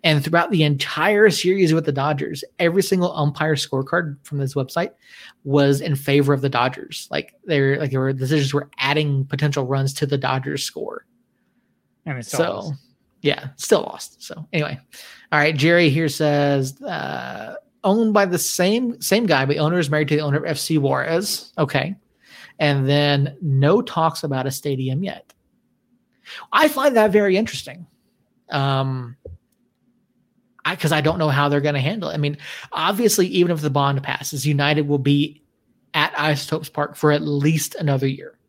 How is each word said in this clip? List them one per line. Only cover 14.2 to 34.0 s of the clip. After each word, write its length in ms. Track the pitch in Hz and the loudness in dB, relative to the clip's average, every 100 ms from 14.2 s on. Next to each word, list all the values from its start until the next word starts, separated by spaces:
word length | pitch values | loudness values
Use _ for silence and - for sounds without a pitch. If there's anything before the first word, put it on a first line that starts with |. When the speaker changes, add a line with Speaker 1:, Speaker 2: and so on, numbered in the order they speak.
Speaker 1:
So 240 | - - 156 | -18 -16 -6
anyway, 260 | 165 147 139 _ - - - _ | -4 -4 -8 _ -20 -20 -20 _
all 60 | 151 | 2
right. 180 | 147 156 | 2 2
Jerry 320 | 151 170 165 | 4 6 4
here 200 | 143 160 | 2 -2
says, 720 | - 151 143 143 143 131 139 | 0 0 2 2 2 -2 -6
uh, 720 | 269 175 71 71 - - - - _ _ | -8 -8 -6 -8 -10 -12 -14 -16 _ _
owned 300 | - 208 226 | 0 2 4
by 140 | 208 196 | 4 4
the 120 | 175 | 0
same, 640 | - - 180 226 247 240 | -2 0 2 2 -2 -4
same 260 | - 208 226 | 0 0 4
guy, 200 | 143 131 | 2 2
but 100 | 156 | 0
owner 220 | 156 180 | 0 0
is 120 | 143 | 0
married 180 | 151 151 | 0 2
to 80 | 151 | 0
the 60 | |
owner 160 | 151 143 | 0 -2
of 60 | |
F 140 | 170 147 | -2 -6
C 200 | - 156 | 0 0
Juarez. 760 | 139 135 135 165 202 - - - | 2 0 0 -2 -2 -6 -8 -2
Okay. 380 | 147 139 143 196 _ _ _ - - _ | 0 0 -2 -8 _ _ _ -20 -20 _
And 300 | 151 139 135 | 0 2 2
then 480 | 143 143 143 143 - | 2 2 2 0 -2
no 420 | 160 135 143 202 | -2 2 4 4
talks 420 | 247 - 160 156 | 0 -2 -2 -2
about 220 | 156 135 131 | -6 -4 -4
a 40 | |
stadium 520 | 135 147 135 131 131 | -6 -6 -4 -4 -4
yet. 300 | 190 - _ _ _ _ _ _ _ _ _ _ - - - | -6 -10 _ _ _ _ _ _ _ _ _ _ -20 -20 -2
I 160 | - 311 | 2 2
find 280 | 269 285 233 | 4 2 4
that 160 | 214 | 4
very 240 | 202 202 185 | 4 2 0
interesting. 500 | 226 - - 160 170 _ _ _ _ _ _ | -2 -6 -12 -16 -20 _ _ _ _ _ _
Um, 680 | 131 139 135 135 131 123 131 - - _ _ _ _ _ _ _ _ _ _ _ _ | -2 0 0 -2 -6 -10 -16 -20 -20 _ _ _ _ _ _ _ _ _ _ _ _
I, 120 | 143 180 | -6 -2
'cause 160 | 151 | 0
I 80 | 151 | 2
don't 180 | 151 175 | 0 0
know 120 | 156 | 0
how 180 | 139 143 | 2 2
they're 120 | 143 | 2
gonna 200 | 147 143 | 0 -2
handle 300 | 135 220 175 | -2 -4 -6
it. 40 | |
I 40 | - | -4
mean, 180 | 147 147 - - - | -4 -4 -12 -16 -10
obviously, 540 | - 165 202 233 208 180 | -4 -2 2 0 2 0
even 220 | 180 175 | 2 2
if 120 | 165 | 2
the 80 | 147 | 0
bond 320 | 139 139 139 | 2 2 0